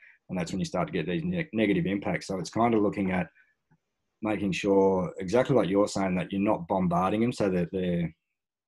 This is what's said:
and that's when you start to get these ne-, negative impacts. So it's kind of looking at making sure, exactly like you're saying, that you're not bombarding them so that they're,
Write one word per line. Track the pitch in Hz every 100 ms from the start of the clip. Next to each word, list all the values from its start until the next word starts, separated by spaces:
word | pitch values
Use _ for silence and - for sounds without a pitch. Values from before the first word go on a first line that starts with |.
| - _ -
and | 90
that's | 85
when | 95
you | 85
start | 90 85
to |
get | 85 80
these | 87
ne-, | 87 90 80
negative | 110 104 92 87
impacts. | 101 101 85 -
So | 95
it's | 85
kind | 107 120
of | 110
looking | 101 104 95
at | 92 - _ _ _ _ _ _ _ _ _
making | 107 98 98
sure, | 87 101 98 98 95 87 -
exactly | 95 120 131 123
like | 90
you're | 98 101
saying, | 101 95 90
that | -
you're | 98
not | 104 104 85
bombarding | 95 90 85 92 107
them | 117
so | - 101
that | 90 85
they're, | 95 90 87 82 - _ _ _ _